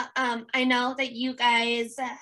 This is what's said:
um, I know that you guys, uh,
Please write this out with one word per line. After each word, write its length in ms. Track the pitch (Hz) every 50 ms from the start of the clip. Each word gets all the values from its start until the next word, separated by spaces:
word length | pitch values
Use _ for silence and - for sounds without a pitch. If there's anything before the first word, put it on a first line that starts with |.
| 240 - -
um, 320 | 262 262 240 233 233 226 - -
I 100 | 262 254
know 320 | 254 247 247 247 254 262 254
that 140 | 269 254
you 240 | 233 226 247 262 247
guys, 600 | - 240 240 240 233 233 233 233 233 233 226 - -
uh, 80 | 262 240 240 -